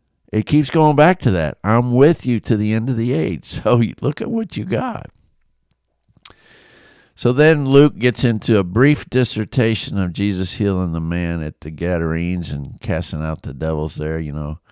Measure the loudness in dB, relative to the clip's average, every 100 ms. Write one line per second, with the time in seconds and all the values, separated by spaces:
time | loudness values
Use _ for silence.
0 | _ _ _ -4 0 0 2 2 4 6
1 | 4 4 0 0 -2 -4 0 2 2 4
2 | 6 4 0 -2 0 0 2 0 -2 -2
3 | -2 -2 -2 -4 -8 -6 2 2 2 -2
4 | -6 -4 -6 -6 -6 -8 -4 -4 -4 -8
5 | -14 _ _ _ _ _ _ _ _ _
6 | _ _ -20 -20 _ _ _ _ _ _
7 | _ -4 -2 4 4 4 6 6 6 4
8 | 0 2 0 0 2 2 2 2 2 2
9 | 0 0 0 -2 -4 0 0 0 -4 -4
10 | -4 -2 -2 -2 -6 -2 -2 0 -2 -4
11 | -4 -4 -4 -4 -8 -10 -14 -8 -4 -2
12 | -2 -2 -4 -4 -6 -8 -10 -12 -6 -4
13 | -4 -6 -6 -8 -10 -8 -4 -4 -6 -6
14 | -6 -6 -6 -8 -8 -10 _